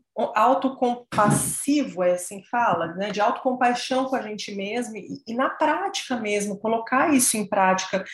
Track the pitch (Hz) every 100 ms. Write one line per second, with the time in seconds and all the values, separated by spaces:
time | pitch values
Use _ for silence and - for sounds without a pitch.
0 | _ - - 214 240 269 262 - 247 240
1 | - - 208 139 - - - 294 214 175
2 | 180 180 - 196 - 240 226 170 165 175
3 | 208 202 220 - 262 240 247 240 - 262
4 | 269 254 214 214 - 196 202 240 226 220
5 | - - - 233 285 - 302 339 392 392
6 | - 240 214 208 202 190 220 226 - 254
7 | 320 269 - 220 196 202 185 185 - 190
8 | -